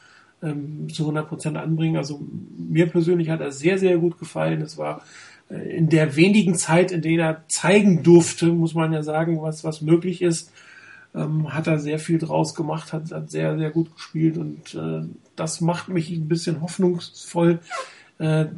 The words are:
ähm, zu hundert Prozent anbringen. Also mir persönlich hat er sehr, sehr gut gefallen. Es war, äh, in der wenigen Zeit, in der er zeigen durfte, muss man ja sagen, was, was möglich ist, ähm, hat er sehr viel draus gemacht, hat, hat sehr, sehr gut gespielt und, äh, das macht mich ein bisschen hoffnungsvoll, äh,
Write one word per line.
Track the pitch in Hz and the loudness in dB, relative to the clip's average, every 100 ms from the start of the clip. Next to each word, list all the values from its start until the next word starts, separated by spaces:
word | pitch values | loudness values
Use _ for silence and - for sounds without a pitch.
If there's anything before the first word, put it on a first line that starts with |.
| _ _ _ _ | _ _ _ _
ähm, | 165 147 143 151 156 | -8 -8 -8 -10 -12
zu | - 151 | -4 -4
hundert | 151 156 | -2 -6
Prozent | 156 156 156 | -8 -6 -6
anbringen. | 160 160 160 160 | -4 0 0 0
Also | 147 147 - 110 - - | -4 -8 -10 -12 -14 -12
mir | 85 160 170 | -2 2 2
persönlich | 175 165 180 160 | 2 2 2 2
hat | 160 | -2
er | 143 | -6
sehr, | 135 151 190 | -2 0 2
sehr | 190 175 | 4 4
gut | 170 165 | 2 -2
gefallen. | 160 160 160 160 | -10 -4 -2 -2
Es | 151 - | -6 -8
war, | 151 - - - - - _ | -8 -8 -14 -20 -20 -20 _
äh, | - - - | -12 -8 0
in | 160 | 2
der | 156 156 135 | 4 2 4
wenigen | 180 208 185 | 6 6 4
Zeit, | 170 - 165 185 | 0 2 2 2
in | 180 | 0
der | 156 165 | 0 0
er | 160 156 _ | 0 -2 _
zeigen | - 165 208 202 165 | -4 4 6 6 4
durfte, | 135 170 165 - 170 | 8 8 8 0 2
muss | 170 165 | 2 0
man | 160 160 | 0 0
ja | 156 | -2
sagen, | 151 156 165 160 | -2 -2 0 -2
was, | 160 156 | -4 -6
was | 160 151 | -8 -6
möglich | 151 165 185 175 | 2 2 2 -2
ist, | 175 165 - _ - - - - - | 0 0 -6 _ -20 -20 -20 -20 -16
ähm, | - 151 156 156 | -8 -4 -2 -2
hat | 139 160 | -2 0
er | 156 | 0
sehr | 147 156 | 0 -4
viel | 156 165 | 0 -2
draus | 160 156 160 | 0 0 -2
gemacht, | - 151 156 - | -2 -6 -6 -6
hat, | 160 160 | -8 -8
hat | 156 156 | -10 -8
sehr, | 156 160 156 | -4 -2 0
sehr | 156 | -2
gut | 156 160 | -2 -2
gespielt | - - 160 160 160 | -6 -10 0 0 0
und, | 151 151 - | -8 -10 -14
äh, | - 80 78 160 - _ - | -8 -6 -6 -8 -12 _ -6
das | 165 - | -6 -2
macht | 170 170 - | -2 -2 -4
mich | 185 160 | -4 -4
ein | 170 156 | -6 -2
bisschen | 165 - 147 | -2 -2 -4
hoffnungsvoll, | 165 - 185 175 - - - 175 170 170 - - 523 - - _ | -6 0 0 0 -6 -18 -10 0 2 2 -4 -12 -12 -16 -20 _
äh, | 156 156 151 | 0 0 0